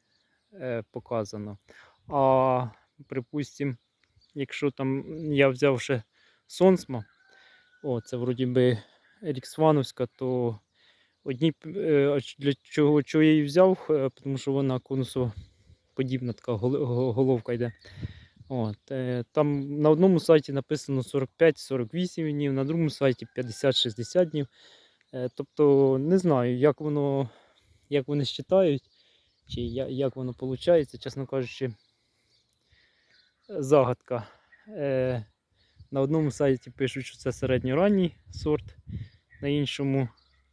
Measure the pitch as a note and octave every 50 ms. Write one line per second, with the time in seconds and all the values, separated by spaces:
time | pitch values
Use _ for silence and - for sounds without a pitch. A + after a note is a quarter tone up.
0 | _ _ _ _ _ _ _ _ _ _ G#3 G3 C#3 B2+ A#2 A#2 G#2+ _ - A#2+
1 | - - A#2+ A2+ G#2+ - - G#2+ G#2 G#2 G#2 - _ _ - - - _ _ _
2 | _ - D3+ C#3 C3+ C3 C3 C3 C3 C3 B2+ B2+ B2+ A#2 - _ _ _ _ -
3 | C#3+ - C3+ C3 A#2+ _ - D3 C#3 - - - C#3+ C#3 B2 - _ _ _ _
4 | _ _ _ _ _ _ - D3 C3+ - - - D3 C#3+ - - C3+ C3 C3+ C#3
5 | - - D#3+ D#3 E3 D3+ D3 C#3 C#3 C3+ B2+ B2 D3 C#3+ C3 A2+ - - C#3 A#2
6 | - _ _ _ _ _ _ _ _ - - - F3 F#3+ F#3 F3 - - C3 A#2
7 | G#2 _ _ _ _ _ _ _ _ _ _ _ _ _ _ _ - D3 B2 A#2
8 | - - - A#2+ A#2+ B2+ B2 A2+ B2+ B2 B2 B2+ B2 B2 A#2+ G2+ - _ _ _
9 | _ _ _ _ G#3 D#3+ C#3 B2+ - - - - D#3 D#3 D#3 C#3+ B2+ - - -
10 | B2+ A#2 _ - C3 B2+ B2+ B2 B2 A#2 G#2+ G#2 _ _ _ _ _ _ _ _
11 | _ _ _ _ - C#3+ C3 A#2+ D#3 E3 C#3+ _ - D#3+ E3+ G3+ - D#3+ D3+ C#3
12 | C#3 C#3+ C#3 C#3 - - - - C#3 C#3+ C3+ - _ - - D#3 D3 C#3+ D3+ D3
13 | C3+ - - D#3 D#3 D#3 D#3 D#3 D3 C#3+ C#3+ F3+ F#3 F#3+ F#3 - - - D#3 C#3+
14 | C3+ C3 - _ - C#3 C#3 B2+ - C#3 C3+ C#3 C#3 C3+ B2+ B2 - - C#3 C3
15 | B2+ - - C3 B2 A2+ - - - - _ _ _ _ - _ _ _ _ -
16 | C3 B2+ C3 B2+ B2+ A#2+ A2 _ - - A#2+ G2+ G#2+ B2+ C#3 C#3+ D3+ A#2+ A#2+ A#2+
17 | C3 B2+ G#2+ B2+ C3+ C3 C3 A#2 - - A#2+ A#2 A#2+ A#2 - _ - - - -
18 | - - - - - - _ - - - C3 B2 A2 G#2+ G#2 - _ - C#3 C3
19 | B2+ B2+ B2 B2 A#2 _ - D#3 D3 D3 C#3+ C#3 C#3 C#3+ C#3+ D3+ D3+ D3+ D#3 D#3
20 | F#3 G3 F#3 D#3 - - E3 D3+ C#3+ - C#3 C#3 C3 - D3+ C#3+ - - C#3 C3
21 | B2 - - C#3 C3 - _ - E3 D#3+ C#3+ - - - C3+ B2+ A#2+ A2 - F3
22 | F3+ F3 - E3+ D#3+ D#3 D3 D3 D3 C#3 C3+ C3+ C3+ C#3 D#3+ E3+ E3 D3 - -
23 | C#3 C3+ B2 - B2+ - - - B2+ A#2+ G#2+ - - C#3 B2+ - - B2 G#2+ -
24 | A#2 - - F3+ F3+ D#3+ D#3 D3+ C#3 - _ _ _ - - _ _ _ _ _
25 | _ _ - B2+ B2 B2+ - - C#3 - _ - D3+ C#3+ C#3 C#3 C#3 C3+ C3+ C3
26 | C#3 D#3+ F#3 F#3+ F3+ E3+ C#3+ B2+ A#2+ B2 B2 B2 C3+ D3+ - - D3+ D3+ D3 D3
27 | C#3+ C#3+ C#3 C#3 C3+ A2+ - _ _ _ _ _ _ _ _ _ _ - C#3+ C#3+
28 | B2+ - D3 D3 C3+ - - - C#3+ - F#3 F#3+ F#3+ E3 C#3+ B2+ - _ _ _
29 | _ _ _ _ _ _ _ _ _ - - A#2+ A#2+ A#2 A#2 B2+ C3 B2+ C3+ B2+
30 | C#3 C3 - C3 B2+ B2+ A#2+ - C3 C3 C3 B2 - F3 F3 E3 C#3+ - - A#2
31 | - C3 - C3+ C3+ - - C3+ B2 A#2 - - C3+ B2 G#2+ - _ _ _ _
32 | _ _ _ _ _ _ _ _ _ _ _ _ _ _ _ _ _ _ _ _
33 | _ _ _ _ _ _ _ _ _ - G#3 E3+ C#3 C3 D3 C#3+ B2+ B2 B2 -
34 | _ - B2+ A#2 G#2+ - _ _ _ _ _ _ _ G#3+ G#3+ F3 C#3+ C#3 C3 C3
35 | B2+ B2+ B2+ A#2 G#2+ - _ _ _ _ _ _ _ _ _ - - - C3+ C3+
36 | C#3 C3+ D#3 D#3+ D#3 C#3+ - - D3 C#3 C3+ B2 - C3 - - C#3 B2 - C3+
37 | B2+ - - - - C3+ A#2+ - - C3 C3 B2 - B2+ C3 D3+ F#3+ G#3 G#3 F#3+
38 | F#3 D#3+ - _ _ - - - - D3+ D3+ - - - - - - - - -
39 | - - _ _ _ _ _ - C#3+ C#3+ C#3+ D3 C#3 C3 - - C#3 C#3 C3+ C3+
40 | C3 A#2 - _ _ _ _ _ _ _